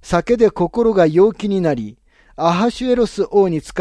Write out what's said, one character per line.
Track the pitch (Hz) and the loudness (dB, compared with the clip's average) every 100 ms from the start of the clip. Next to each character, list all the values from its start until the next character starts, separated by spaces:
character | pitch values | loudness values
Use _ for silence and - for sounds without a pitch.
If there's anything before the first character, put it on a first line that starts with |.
酒 | - 175 196 240 | -4 -2 0 2
で | 214 | 2
心 | - 175 233 226 | 2 -2 0 0
が | 196 160 | 2 2
陽 | 160 208 | 4 2
気 | - 202 | 2 -4
に | 196 | -2
な | 165 | -2
り、 | 127 107 117 _ _ _ - | -4 -8 -16 _ _ _ -4
ア | 165 | -2
ハ | 175 233 | 0 -2
シ | - 254 | -4 -2
ュ | |
エ | 247 | -2
ロ | 220 | -2
ス | - 190 | -4 -2
王 | 202 190 | 0 0
に | 156 | -2
仕 | - - | -6 0